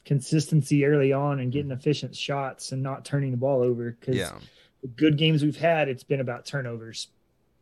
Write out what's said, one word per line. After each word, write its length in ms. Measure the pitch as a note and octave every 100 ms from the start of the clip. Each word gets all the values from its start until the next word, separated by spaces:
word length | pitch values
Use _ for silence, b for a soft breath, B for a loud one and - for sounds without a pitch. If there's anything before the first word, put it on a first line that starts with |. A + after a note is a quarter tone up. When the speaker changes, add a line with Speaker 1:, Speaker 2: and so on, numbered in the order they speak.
Speaker 1:
consistency 800 | - C#3 C3 D#3 - D#3 C#3+ D3
early 280 | C#3 D3 C3+
on 280 | C#3 C#3+ C#3
and 100 | B2+
getting 200 | C#3 C#3+
efficient 420 | B2+ D3+ C#3+ C3
shots 580 | - - C#3 C3+ - -
and 100 | C3+
not 220 | C3+ C3+
turning 260 | C3+ C#3+ C#3
the 60 | B2
ball 260 | C3 C3+
over. 340 | B2 A#2+ A#2+ A#2
'Cause 140 | -
Speaker 2:
Yeah. 240 | B2+ F2 G1+ b b b _
Speaker 1:
the 60 | C3+
good 280 | A2+ D3+ D3
games 260 | D#3+ D#3
we've 140 | D3 C#3
had, 320 | E3 D#3+ C#3+
it's 160 | B2+
been 160 | - C#3+
about 260 | B2 A#2+ -
turnovers. 640 | C#3+ B2 A#2 A2+ A2 - _ _ _ _ _